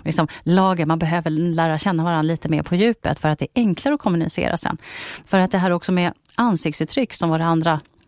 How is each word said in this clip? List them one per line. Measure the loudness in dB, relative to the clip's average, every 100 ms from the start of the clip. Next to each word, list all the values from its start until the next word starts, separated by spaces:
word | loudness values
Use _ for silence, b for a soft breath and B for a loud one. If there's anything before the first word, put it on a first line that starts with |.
Liksom, | -2 0 0 B
lager, | 0 4 4 2 0
man | 0
behöver | 0 0 -2
lära | -2 0 0 0 0
känna | 0 0
varandra | 0 0
lite | 0 -2 -2
mer | -2
på | 0
djupet | 2 2 0 -4 -2
för | 0
att | -2
det |
är | -2 0
enklare | 0 0 0
att | 0
kommunicera | 0 0 0 -2 -2 -2
sen. | -4 -6 B B B B -2
För | 2
att | 2
det | 2
här | 2
också | 0 0
med | 0 0 -4 -10
ansiktsuttryck | -2 0 2 0 -2 -2 -2 -2
som | -2 0
var | 0
det |
andra, | 2 2 2 0 -4 _